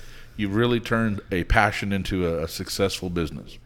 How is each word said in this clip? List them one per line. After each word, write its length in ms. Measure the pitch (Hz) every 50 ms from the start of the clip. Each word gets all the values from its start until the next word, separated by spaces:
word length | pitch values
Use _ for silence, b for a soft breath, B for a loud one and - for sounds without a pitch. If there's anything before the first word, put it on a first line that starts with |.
| B B B B B B B -
You've 140 | 104 98 98
really 260 | 110 120 120 123 113
turned 420 | 107 - 120 113 113 110 101 101 - -
a 140 | 95 87 82
passion 460 | - - 117 101 104 - - 107 98
into 360 | 98 95 90 - 101 92 90
a, 160 | 82 82 78 80
a 40 |
successful 600 | - - - 92 - - - 98 95 - - 92 90
business. 480 | 85 87 80 69 67 65 50 - - - -